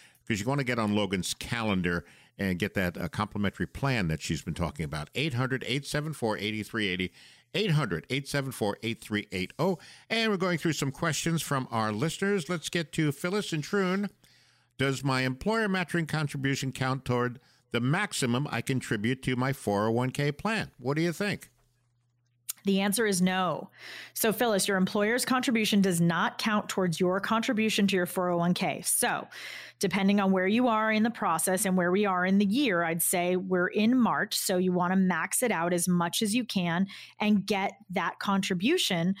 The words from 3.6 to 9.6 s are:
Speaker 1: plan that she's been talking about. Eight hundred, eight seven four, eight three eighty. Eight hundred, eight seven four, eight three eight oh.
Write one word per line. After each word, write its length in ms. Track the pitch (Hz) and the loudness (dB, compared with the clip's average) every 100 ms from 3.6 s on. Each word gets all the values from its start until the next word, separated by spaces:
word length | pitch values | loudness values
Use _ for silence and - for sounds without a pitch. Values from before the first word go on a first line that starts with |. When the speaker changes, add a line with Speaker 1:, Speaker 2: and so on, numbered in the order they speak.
| 87 | -6
Speaker 1:
plan 400 | - 139 123 85 | -4 -2 0 0
that 140 | 78 | -2
she's 200 | - 78 | -2 -4
been 120 | 87 | -4
talking 320 | 82 82 - 76 | -4 -4 -4 -6
about. 240 | 76 73 | -6 -8
Eight 200 | - 156 | -6 -4
hundred, 320 | 120 127 127 - | -2 -2 -2 -4
eight 180 | 139 143 | -4 -4
seven 280 | 147 151 | -6 -6
four, 240 | 143 113 98 | -4 -2 -2
eight 280 | 104 107 101 | -2 -4 -4
three 220 | 113 101 | -2 0
eighty. 240 | 90 90 - - - _ 170 | 0 -4 -8 -20 -20 _ -2
Eight 160 | 208 | 2
hundred, 340 | 151 117 82 - | 2 0 -4 -4
eight 160 | 131 143 | -6 -4
seven 240 | 143 135 | -4 -4
four, 260 | - 104 101 | -2 -2 -2
eight 180 | 113 113 | -4 -6
three 260 | - 107 - | -4 -4 -2
eight 220 | 92 92 | -6 -6
oh. 220 | - | -2